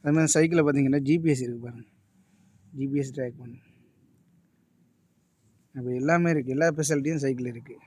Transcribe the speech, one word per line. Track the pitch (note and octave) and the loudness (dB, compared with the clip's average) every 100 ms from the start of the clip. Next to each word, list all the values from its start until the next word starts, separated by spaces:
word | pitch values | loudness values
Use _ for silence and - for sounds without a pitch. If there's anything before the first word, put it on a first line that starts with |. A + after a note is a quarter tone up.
அது | D3 | 2
மாதிரி | D#3 D#3 | 2 4
சைக்கிள்ல | D#3 E3 E3+ | 4 4 4
பார்த்தீங்கன்னா, | D3 C#3+ C3+ C#3+ | 4 2 2 2
ஜி | C#3 E3 | 2 2
பி | E3 | 2
எஸ் | C3+ | 0
இருக்கு | A#2+ A#2+ | -2 -8
பாருங்க. | A#2+ A#2 G#2+ _ _ _ _ _ _ _ _ | -12 -14 -20 _ _ _ _ _ _ _ _
ஜி | C#3+ C3+ | -8 -2
பி | C#3+ | -2
எஸ் | C3+ | -4
ட்ராக் | C3+ B2 - | -6 -8 -8
பண்ணு. | A#2+ B2 _ _ _ _ _ _ _ _ _ _ _ _ _ _ _ _ _ _ _ _ _ | -18 -20 _ _ _ _ _ _ _ _ _ _ _ _ _ _ _ _ _ _ _ _ _
அப்ப | C3+ B2 | -10 -6
எல்லாமே | B2 C#3 E3+ E3+ | -2 2 2 4
இருக்கு. | D#3 B2 | 0 0
எல்லா | C3+ E3 | 0 0
ஃபெசிலிட்டியும் | D3+ D3 D3 C#3+ D#3+ | 0 -2 0 -2 -2
சைக்கிள் | C#3 B2+ B2 | -2 -2 -6
இருக்கு. | A#2 - A2+ | -10 -16 -20